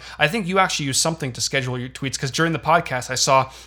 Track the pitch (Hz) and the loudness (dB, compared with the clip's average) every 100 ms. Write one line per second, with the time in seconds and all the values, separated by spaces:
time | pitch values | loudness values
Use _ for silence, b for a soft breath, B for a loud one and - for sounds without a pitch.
0 | B - 151 226 170 190 185 - 143 127 | B 0 0 0 0 2 2 0 -2 0
1 | 160 160 135 117 - 139 127 127 127 - | 0 -2 -6 -4 -2 -2 -2 -4 -8 -8
2 | 135 - 135 139 165 156 147 170 - 127 | -6 -4 -4 0 0 0 4 2 2 -4
3 | 120 127 - 135 127 B | -4 0 4 4 2 B